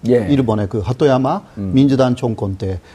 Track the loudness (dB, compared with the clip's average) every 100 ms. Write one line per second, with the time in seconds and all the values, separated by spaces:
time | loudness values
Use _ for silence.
0 | 0 0 2 0 2 0 -2 -4 -4 0
1 | 2 2 0 -4 -8 -10 -2 2 4 4
2 | 2 0 -4 -4 -6 -6 -6 -6 -10